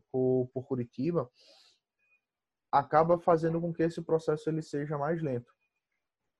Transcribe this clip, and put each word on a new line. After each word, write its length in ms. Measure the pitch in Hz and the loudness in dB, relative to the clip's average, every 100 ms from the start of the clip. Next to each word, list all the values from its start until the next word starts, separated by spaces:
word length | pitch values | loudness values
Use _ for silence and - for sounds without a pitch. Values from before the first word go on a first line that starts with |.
| _ | _
por, 380 | 131 131 127 127 | -2 0 0 -2
por 100 | 131 127 | -6 -6
Curitiba, 640 | 127 120 - 151 170 123 _ - - _ _ _ _ _ _ _ _ _ _ _ | -6 -6 -4 -2 -2 -4 _ -20 -20 _ _ _ _ _ _ _ _ _ _ _
acaba 460 | 139 135 151 165 175 | 0 4 4 4 4
fazendo 420 | 180 165 165 165 | 4 2 2 -2
com 120 | 170 | -4
que 100 | 165 | -2
esse 180 | 165 165 | -2 -2
processo 480 | 165 160 160 151 156 | -2 -2 0 -2 -2
ele 120 | 160 | -4
seja 360 | 151 143 147 147 | -4 -6 -4 -4
mais 240 | 143 170 | -2 -2
lento. 320 | 156 120 - _ _ _ _ _ _ _ _ | -2 -4 -8 _ _ _ _ _ _ _ _